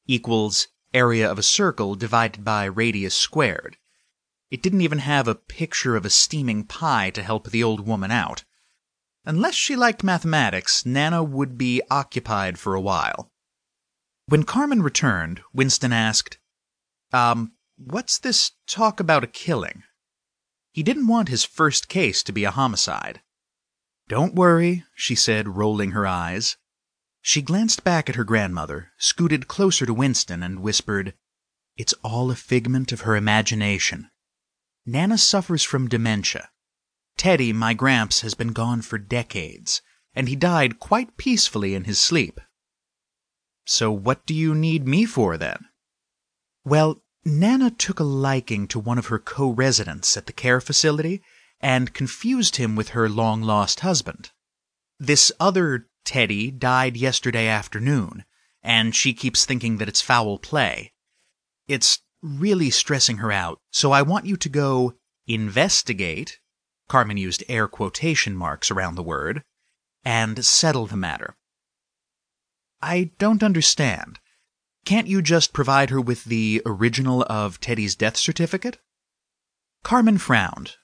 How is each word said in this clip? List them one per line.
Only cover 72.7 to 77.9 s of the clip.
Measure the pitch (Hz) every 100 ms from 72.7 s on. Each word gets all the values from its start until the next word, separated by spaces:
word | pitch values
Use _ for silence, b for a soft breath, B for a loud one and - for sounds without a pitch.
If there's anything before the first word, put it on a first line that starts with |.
| _
"I | 151 180 175 -
don't | 208 214
understand. | 220 165 - - 135 85 - - _ _ _ _ _ _ -
Can't | 214 226
you | 190
just | 156 165 -
provide | - 135 139 131
her | 135
with | 120 120 113
the | 113 110 110 117
original | 98 117 123 131 127 -
of | 107 104 87
Teddy's | - 113 104